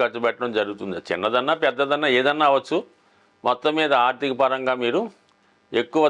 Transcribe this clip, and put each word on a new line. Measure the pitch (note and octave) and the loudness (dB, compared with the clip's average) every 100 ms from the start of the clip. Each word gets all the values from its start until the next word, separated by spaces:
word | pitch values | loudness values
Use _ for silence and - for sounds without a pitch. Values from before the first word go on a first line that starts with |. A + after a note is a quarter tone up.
ఖర్చు | A#2+ A#2 | -4 -2
పెట్టడం | A#2 A2+ B2 G#2+ | -2 -2 -4 -2
జరుగుతుంది. | G#2 G2+ G2+ F2 - | -2 -4 -8 -8 -6
చిన్నదన్నా, | F2 G#2 B2 C3+ D#3+ | -4 -2 -2 0 0
పెద్దదన్నా, | D3+ A#2+ C#3 D3 D3+ B2+ | 0 0 -2 0 2 2
ఏదన్నా | C3+ D3 D3+ | 2 2 2
అవ్వచ్చు, | C3+ - D#3+ - _ _ _ _ _ A#2 | 2 0 -4 -6 _ _ _ _ _ -4
మొత్తం | B2 D3+ D#3 | -2 0 0
మీద | D3+ C3+ B2 | 2 2 2
ఆర్థిక | B2 C#3 B2 | 0 -2 0
పరంగా | C3 C3 C3 B2+ | 0 0 -2 0
మీరు | A#2+ D3+ A3 - _ _ _ _ - A2+ | 0 0 -2 -10 _ _ _ _ -6 -4
ఎక్కువ | A#2+ D#3+ D3+ | 0 2 4